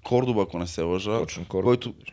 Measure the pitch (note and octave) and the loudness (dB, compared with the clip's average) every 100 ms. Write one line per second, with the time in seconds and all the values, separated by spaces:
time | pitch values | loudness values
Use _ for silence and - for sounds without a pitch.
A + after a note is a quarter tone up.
0 | - B2 B2+ A2 F#2+ E2+ F2 E2+ E2 F#2 | 0 2 4 2 0 -2 -6 -2 -2 0
1 | G#2 A2+ E2 - F2 F#2+ G#2 B2 B2 - | 0 -2 -2 -6 -4 0 4 2 0 -12
2 | - | -16